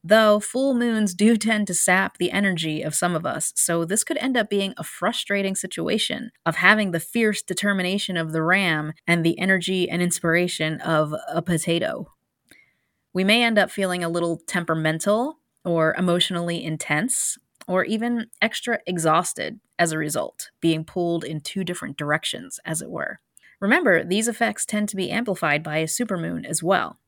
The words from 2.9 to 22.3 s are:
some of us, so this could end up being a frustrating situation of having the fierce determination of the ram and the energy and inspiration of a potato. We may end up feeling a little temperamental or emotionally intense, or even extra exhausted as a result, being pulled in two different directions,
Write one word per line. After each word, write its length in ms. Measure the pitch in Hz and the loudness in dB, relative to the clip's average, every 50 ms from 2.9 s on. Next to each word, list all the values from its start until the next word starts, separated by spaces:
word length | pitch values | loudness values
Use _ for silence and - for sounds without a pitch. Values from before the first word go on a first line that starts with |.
| 151 | -2
some 220 | - 180 175 175 | -2 0 0 0
of 80 | 156 165 | 0 -2
us, 280 | 131 - 156 - - - | -2 -4 -2 -4 -4 -2
so 280 | - - - 170 170 165 | -2 0 0 2 0 0
this 200 | 165 196 214 - | 0 -2 -2 -2
could 140 | - 330 - | -2 -4 -2
end 180 | 226 269 254 | -2 0 0
up 140 | 247 208 - | 0 0 0
being 240 | 202 202 196 196 - | 0 0 0 -2 -4
a 80 | - 165 | -8 -12
frustrating 720 | - - - 175 208 240 - - - 202 196 196 190 190 | -12 -8 -2 -2 -2 -2 -2 -4 -2 -2 0 0 -2 -2
situation 760 | - - 185 - - 165 156 208 214 - - - - - - _ _ _ | -4 -6 -8 -6 -4 -2 -2 0 0 0 -2 -4 -6 -8 -12 _ _ _
of 120 | 165 160 | -2 -2
having 340 | - - 185 214 214 208 190 | 4 6 6 6 6 2 0
the 100 | 170 165 | -2 -4
fierce 420 | - - - 240 226 214 202 - | -4 -2 0 2 2 2 0 -2
determination 720 | - - 180 - - 208 202 190 180 180 190 202 - - 185 | -6 -6 -6 -2 0 0 0 0 0 0 -2 -2 -4 -2 -2
of 160 | 196 165 160 | -4 -2 -2
the 100 | 156 165 | -2 0
ram 500 | 160 165 180 196 196 175 160 151 151 151 156 _ _ | 2 2 2 4 4 2 0 0 -2 -4 -8 _ _
and 180 | - 170 175 160 | 0 0 4 4
the 140 | 165 165 - | 2 2 2
energy 500 | 180 190 190 180 170 185 190 185 180 - | 2 2 2 2 2 0 0 0 0 0
and 140 | - 175 | 0 0
inspiration 760 | 180 180 - - - 165 165 175 180 175 - - 156 156 160 147 | 0 0 0 0 0 2 2 2 2 0 -2 -4 -4 -4 -4 -4
of 320 | - - 165 156 156 147 151 151 - - | -2 0 2 2 0 0 -4 -8 -8 -4
a 100 | 160 160 | -4 -4
potato. 720 | 160 - 175 160 - 170 165 170 - 71 - - - - _ _ _ _ _ _ _ _ - _ _ _ _ _ _ _ _ _ _ _ _ | 0 0 0 0 0 0 0 0 0 -2 -4 -6 -10 -14 _ _ _ _ _ _ _ _ -20 _ _ _ _ _ _ _ _ _ _ _ _
We 100 | 185 190 | 0 2
may 180 | 196 214 240 | 4 4 4
end 160 | 240 233 226 208 | 4 4 4 2
up 120 | 185 - | 2 2
feeling 340 | - - 196 185 180 180 175 | 0 -2 -2 -2 -2 -2 -2
a 40 | 170 | -2
little 340 | 170 175 170 170 170 160 _ | 0 0 0 0 -2 -4 _
temperamental 920 | - - 180 170 160 160 160 156 156 160 160 - 202 208 220 247 294 320 _ _ _ _ _ _ | -4 -4 -2 0 0 0 0 2 0 0 0 2 2 2 2 0 -2 -6 _ _ _ _ _ _
or 300 | 180 170 165 160 160 - - | 0 2 4 2 2 2 2
emotionally 640 | 185 180 170 180 170 - 185 170 175 170 170 165 | 0 2 2 2 2 0 0 -4 -2 -2 -4 -4
intense, 760 | - 160 156 151 - - 151 151 196 262 - - - - - - _ _ _ _ - | -4 -6 -6 -6 -2 -2 0 0 0 0 -2 -2 -2 -4 -6 -8 _ _ _ _ -6
or 180 | - 208 190 - | -2 0 0 0
even 420 | - 220 214 226 240 240 233 220 _ - _ | 0 -2 -2 -2 -2 -2 -4 -4 _ -4 _
extra 380 | 214 226 - - - 247 233 - _ | -4 -2 -2 -6 -4 -4 -4 -4 _
exhausted 720 | - 180 170 160 160 156 165 180 - - - - 76 - - _ _ _ - | -4 -4 0 2 4 4 4 2 0 -6 -6 -8 -8 -8 -12 _ _ _ -2
as 140 | 175 165 | 0 0
a 60 | 156 156 | 0 -2
result, 520 | 151 151 143 117 73 - _ - - - _ _ | -2 -2 -2 -4 -4 -6 _ -14 -16 -16 _ _
being 240 | - 165 160 160 160 | 0 2 2 2 -2
pulled 380 | - - 180 175 170 170 165 | -6 -4 -2 0 0 0 -2
in 180 | - - 160 151 | -2 -6 -8 -8
two 220 | - - - 196 | -8 -6 -6 -4
different 360 | 190 180 180 - 175 143 139 - | -4 -4 -6 -8 -8 -10 -8 -6
directions, 600 | 151 147 147 156 - - | -2 0 0 0 -2 -6